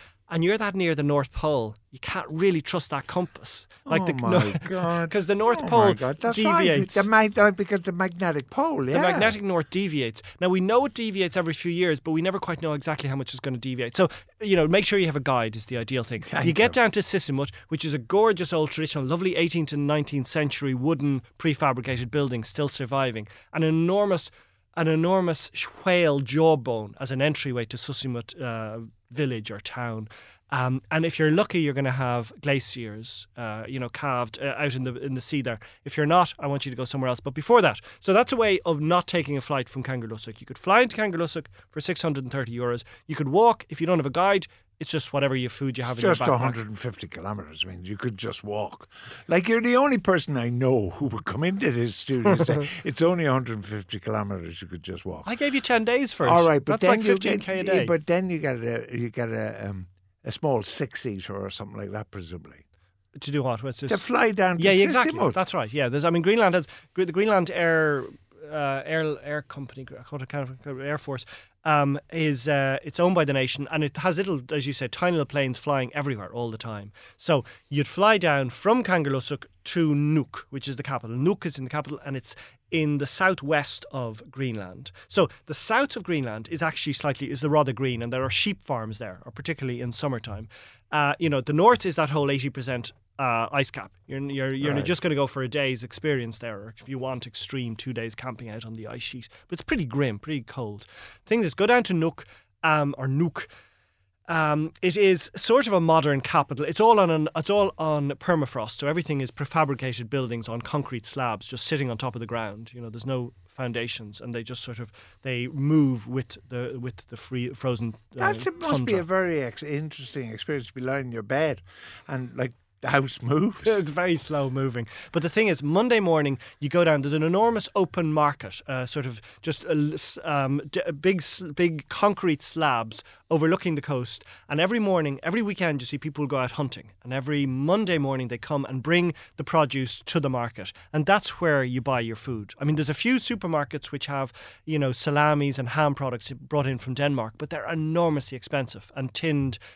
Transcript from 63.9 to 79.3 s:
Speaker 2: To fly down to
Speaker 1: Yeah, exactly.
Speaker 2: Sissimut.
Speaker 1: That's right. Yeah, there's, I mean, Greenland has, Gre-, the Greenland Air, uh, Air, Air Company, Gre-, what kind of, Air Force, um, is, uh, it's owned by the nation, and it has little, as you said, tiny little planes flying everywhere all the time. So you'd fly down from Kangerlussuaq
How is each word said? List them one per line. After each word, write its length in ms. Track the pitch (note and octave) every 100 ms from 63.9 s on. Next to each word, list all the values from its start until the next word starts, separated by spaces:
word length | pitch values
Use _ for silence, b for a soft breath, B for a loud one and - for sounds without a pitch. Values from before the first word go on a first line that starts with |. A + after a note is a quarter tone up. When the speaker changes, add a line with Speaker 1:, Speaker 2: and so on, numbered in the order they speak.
Speaker 2:
To 40 | G3+
fly 360 | - A#3+ A#3
down 260 | G#3 F#3 E3+
to 40 |
Speaker 1:
Yeah, 80 | F#3+
exactly. 460 | F#3+ G3+ B3+ D#4+ -
Speaker 2:
Sissimut. 140 | D#3+
Speaker 1:
That's 200 | F#3 F#3
right. 180 | F3+ A2
Yeah, 160 | C#3 B2+
there's, 140 | C#3
I 60 | E3+
mean, 100 | E3+
Greenland 320 | E3+ A3+ G3 F3+
has, 100 | C#3+ B B
Gre-, 100 | -
the 80 | F#3
Greenland 360 | F3 G#3+ G3+ F3
Air, 480 | F3+ E3+ D#3+ D#3 C#3+ - - _ _ D3+
uh, 320 | D3+ C#3+ C3+
Air, 320 | D3+ D#3+ D#3 C#3+
Air 200 | C#3+ D3
Company, 420 | - - C3 C3+
Gre-, 140 | B2+ - A#2+
what 180 | D3 C3
kind 200 | D3 C3 C3 D3
of, 140 | C3
Air 180 | C#3 D3
Force, 260 | - C3 - B B _
um, 340 | D#3+ D3+ C#3 C#3 -
is, 360 | E3 D#3 C3+ C3+
uh, 300 | C#3+ C3+ C3+
it's 160 | D3+ -
owned 160 | F3+
by 100 | F3
the 80 | D3
nation, 360 | C#3 C3 - C#3+
and 140 | D#3
it 120 | D3 -
has 180 | F#3 E3
little, 220 | G3 D3 B2
as 140 | D3+ C3+
you 60 |
said, 180 | C3+ B2+
tiny 220 | - F3+
little 140 | E3+ C#3
planes 320 | C#3+ C3+ B2
flying 340 | - C#3 B2+
everywhere 380 | D3 C#3+ A2+ F#2
all 180 | A#2+ A#2
the 80 | G#2+
time. 320 | A#2 G#2 G2+ B B B
So 280 | - D3 B B B
you'd 200 | C#3+ C#3
fly 300 | - G#3 G#3+
down 320 | E3+ C#3+ B2+
from 320 | - - B3
Kangerlussuaq 640 | A3 F3+ C#3+ C3+ -